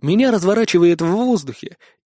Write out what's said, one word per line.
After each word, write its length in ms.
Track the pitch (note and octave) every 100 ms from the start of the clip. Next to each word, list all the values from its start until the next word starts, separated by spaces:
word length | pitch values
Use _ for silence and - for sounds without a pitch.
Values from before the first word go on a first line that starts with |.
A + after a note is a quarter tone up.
Меня 300 | C#3 G3+ C4
разворачивает 680 | A3 F3+ G#3 A3 F3+ F3 E3
в 60 | E3
воздухе, 720 | G3 B3 A3 C#3 - - - _ _